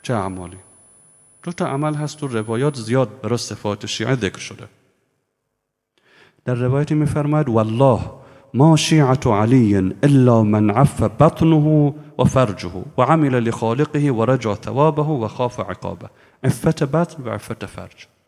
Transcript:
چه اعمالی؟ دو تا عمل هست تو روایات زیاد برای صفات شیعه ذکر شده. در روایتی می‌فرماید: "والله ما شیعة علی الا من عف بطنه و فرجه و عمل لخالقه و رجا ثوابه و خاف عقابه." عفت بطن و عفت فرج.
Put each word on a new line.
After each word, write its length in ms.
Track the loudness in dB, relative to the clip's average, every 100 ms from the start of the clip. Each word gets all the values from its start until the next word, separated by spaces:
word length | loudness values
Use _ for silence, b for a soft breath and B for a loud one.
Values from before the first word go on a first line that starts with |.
چه 120 | -4
اعمالی؟ 420 | -6 -4 -10 -14 -18 _ _ _ _ _ _ _ _
دو 100 | -16
تا 140 | -8 -6
عمل 280 | -4 -4
هست 240 | -4 -8 -8
تو 80 | -6
روایات 500 | -6 -4 -2 -2 -4
زیاد 440 | -4 -2 -2 -6
برای 180 | -6 -6
صفات 480 | -6 -8 -6 -6 -8
شیعه 280 | -8 -4
ذکر 240 | -2 -4 -6
شده. 300 | -18 -18 -20 _ _ _ _ _ _ _ _ _ _ _ _ _ b b b b
در 100 | -6
روایتی 400 | -2 0 0 0
می‌فرماید: 540 | 0 0 -2 0 0 2
"والله 520 | 0 0 4 4 4 -2 -14 B B B
ما 220 | 4 6 6
شیعة 500 | 4 4 4 2 2
علی 680 | 2 4 4 4 2 0 0
الا 400 | 2 4 6 4
من 280 | 4 2 2
عف 320 | 4 2 2
بطنه 920 | -4 2 2 4 2 4 4 2 2 -2 B -2
و 60 |
فرجه 600 | 0 2 0 -2 -10 -12 -10 -2
و 40 |
عمل 380 | 2 2 2 0
لخالقه 720 | -2 -2 -4 -2 -2 0 -2
و 140 | 0
رجا 300 | 0 0 -2 -6
ثوابه 380 | -6 0 0 0
و 260 | -4 -4 -6
خاف 320 | -6 -6 -6
عقابه." 500 | -10 -8 -10 -12 -18 b b b
عفت 400 | -4 -2 -2 -2
بطن 400 | -2 -2 -4 -8
و 60 | -12
عفت 380 | -12 -10 -12 -12
فرج. 400 | -14 -18 _ -20 _